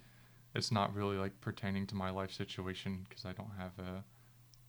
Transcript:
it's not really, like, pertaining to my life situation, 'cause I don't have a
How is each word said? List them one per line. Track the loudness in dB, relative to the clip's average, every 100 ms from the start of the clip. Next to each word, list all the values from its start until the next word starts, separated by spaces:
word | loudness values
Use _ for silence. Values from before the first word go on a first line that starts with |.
| -6 -20 -20 -20 -4 0
it's | 4
not | 6 4 4
really, | 4 4
like, | 2 0
pertaining | -4 0 0 2 0
to | 0
my | 0
life | 0 -2
situation, | -2 -4 -2 -2 -2 -2 -2 -4
'cause | -8 -6
I |
don't | -6 -6
have | -6 -6 -4
a | -6 -6 -8 -16 -20 -20 -20 -20